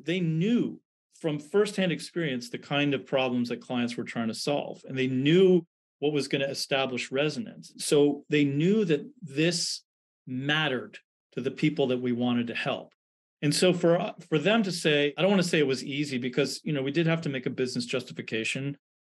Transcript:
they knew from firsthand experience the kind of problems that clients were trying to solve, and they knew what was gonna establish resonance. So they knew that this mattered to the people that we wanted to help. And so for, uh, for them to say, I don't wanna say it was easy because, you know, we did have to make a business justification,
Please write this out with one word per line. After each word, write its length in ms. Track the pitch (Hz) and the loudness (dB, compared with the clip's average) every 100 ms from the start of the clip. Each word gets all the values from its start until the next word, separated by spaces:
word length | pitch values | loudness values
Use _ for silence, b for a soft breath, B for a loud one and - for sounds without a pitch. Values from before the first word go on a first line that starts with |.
they 160 | - 185 | -4 -2
knew 600 | 170 160 196 240 127 - _ _ _ _ | 0 0 2 2 0 -6 _ _ _ _
from 180 | 160 147 | -4 -4
firsthand 520 | - 202 208 196 190 | 0 2 2 2 -2
experience 580 | 151 - 180 160 127 120 | -2 -6 -4 -2 -4 -6
the 80 | 117 | -12
kind 360 | - 143 143 | -4 0 2
of 120 | 135 - | 0 0
problems 420 | 139 131 123 120 | 0 0 0 -2
that 140 | 117 | -4
clients 340 | - 127 120 120 | -6 -4 -2 -4
were 80 | |
trying 240 | 113 123 113 | -8 -4 -4
to 60 | |
solve, 480 | 110 - 143 - - - | -4 -2 -4 -4 -10 -8
and 120 | 131 | -4
they 100 | 131 | -2
knew 580 | 131 139 175 190 180 170 _ _ - | 0 4 6 6 6 2 _ _ -6
what 120 | 147 | -2
was 160 | 147 139 | -2 -2
gonna 200 | 143 139 | -2 -2
establish 640 | 135 - 139 131 123 - | -4 -2 -2 0 -4 -4
resonance. 600 | 131 151 139 104 - - - | -2 -2 -2 -8 -12 -18 -8
So 480 | - 151 147 143 - | 2 6 6 2 0
they 140 | 151 | 2
knew 400 | 143 139 170 220 | 2 2 2 2
that 260 | 190 147 - - | 2 0 -2 -16
this 640 | 156 135 165 170 - - _ _ _ _ - | -10 -2 0 0 -4 -8 _ _ _ _ -10
mattered 720 | 127 139 151 156 123 107 - _ _ _ | -6 -2 0 0 -2 -6 -14 _ _ _
to 80 | - | -6
the 100 | 127 | -6
people 360 | 127 156 147 135 | 0 0 2 0
that 140 | 127 | 0
we 100 | 123 | -2
wanted 360 | 117 123 120 117 | -2 0 0 -2
to 80 | 113 | -4
help. 380 | 143 113 - _ _ _ _ _ | -4 -6 -8 _ _ _ _ _
And 140 | 147 147 | -2 2
so 180 | 185 | 4
for, 260 | 175 175 170 | 4 4 2
uh, 140 | 208 - - | 0 -8 -4
for 100 | 156 | 0
them 240 | 160 226 | 2 2
to 80 | 196 | 2
say, 420 | 165 165 147 143 143 | 0 0 2 2 2
I 40 | |
don't 100 | 185 | 2
wanna 120 | 196 | 4
say 160 | 175 170 | 4 2
it 80 | 139 | 2
was 160 | 131 | 0
easy 340 | - 139 147 127 | -4 -4 -4 -4
because, 420 | 123 123 139 - | -2 0 0 -2
you 100 | 160 | -4
know, 100 | 147 | -2
we 80 | 135 | -2
did 160 | 147 165 | 0 2
have 140 | 165 | 2
to 80 | 165 | -2
make 160 | 135 131 | -4 -4
a 60 | |
business 340 | 123 127 120 120 | -2 -2 -2 -4
justification, 920 | 131 - - - 113 113 135 139 143 _ _ _ | -4 -6 -12 -6 -4 -4 -4 -6 -8 _ _ _